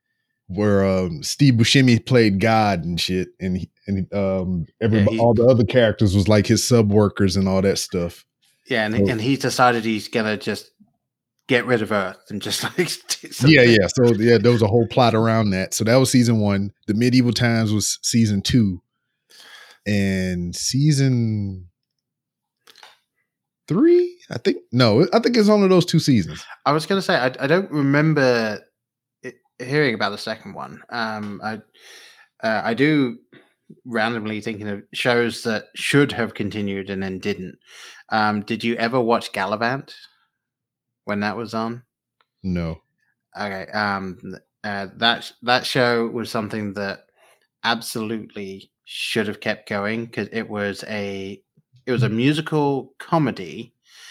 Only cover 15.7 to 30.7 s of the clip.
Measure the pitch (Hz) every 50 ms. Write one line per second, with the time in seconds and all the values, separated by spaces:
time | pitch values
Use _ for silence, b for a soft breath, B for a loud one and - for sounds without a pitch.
15.7 | - - 117 110 117 131 135 123 - 127 120 117 117 110 104 101 101 98 101 101
16.7 | - _ _ - 104 104 120 123 123 127 123 120 113 - 123 117 117 113 110 104
17.7 | 107 104 98 - - - - - - 117 117 104 104 98 95 - - 131 110 98
18.7 | 92 90 - _ _ _ _ _ _ _ _ B B B B B B B B B
19.7 | B B B 101 104 101 98 98 95 95 92 92 90 87 87 87 90 - - -
20.7 | - 131 143 151 151 135 135 135 127 120 117 113 110 104 101 98 98 92 90 90
21.7 | _ _ _ _ _ _ _ _ _ _ _ _ _ _ _ _ _ _ _ b
22.7 | b b b b b b b _ _ _ _ _ _ _ _ _ _ _ _ -
23.7 | 147 190 285 339 349 359 359 359 349 349 _ - - 117 - 392 - - - _
24.7 | - 123 127 113 104 117 170 - - 233 226 - 240 240 214 202 214 208 202 190
25.7 | 185 180 165 - - 160 - - 135 110 85 - - - B B B B _ 135
26.7 | 143 160 156 - 196 196 - - 185 139 120 131 127 - 131 139 160 185 196 -
27.7 | 143 151 139 139 139 147 151 160 156 143 135 127 123 117 113 107 107 98 - _
28.7 | _ _ _ _ _ _ _ _ _ _ - 127 - _ _ _ _ - 123 127
29.7 | 139 151 151 135 110 101 107 101 104 101 - 113 110 107 - 101 90 76 67 65